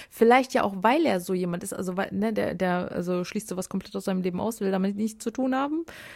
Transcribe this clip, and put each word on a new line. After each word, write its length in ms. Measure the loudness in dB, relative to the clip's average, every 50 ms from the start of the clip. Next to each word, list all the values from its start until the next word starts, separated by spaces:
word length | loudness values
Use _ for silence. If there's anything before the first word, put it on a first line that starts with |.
| -14 -6
Vielleicht 440 | 0 4 6 8 8 8 6 4 0
ja 100 | 0 0
auch, 100 | 0 0 2
weil 280 | 2 4 4 4 4
er 140 | 4 2 2
so 140 | 0 0 -2
jemand 300 | 0 0 0 -2 -4 -6
ist. 100 | -6 -8
Also, 240 | -6 -6 -4 -2 -2
weil, 120 | -2 -2 -2
ne, 200 | 0 0 0 0
der, 200 | 0 0 0 0
der, 360 | 0 0 2 2 0 -2 -2
also 320 | -4 -4 -2 -2 0 -2 -2
schließt 240 | -4 -4 -6 -6 -6
sowas 220 | -6 -6 -6 -4
komplett 260 | -4 -6 -6 -6 -8
aus 100 | -8 -4
seinem 160 | -2 -2 0
Leben 180 | 0 -2 -2 -2
aus, 200 | -2 -2 -2 -2
will 100 | -2 0
damit 240 | 0 2 0 0 0
nichts 280 | -2 -2 -4 -4 -4 -6
zu 80 | -6
tun 240 | -2 -2 0 0 0
haben. 300 | 0 0 -2 -2 -4 -4 -6 -10 -16 -16 -18 -18